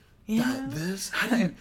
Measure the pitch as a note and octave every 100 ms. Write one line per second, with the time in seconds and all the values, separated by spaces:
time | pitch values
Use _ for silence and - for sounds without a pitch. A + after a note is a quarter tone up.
0 | - - - A3 B3 C4 C#3+ B2 E3+ G3
1 | - - A3+ A#3+ F3+ -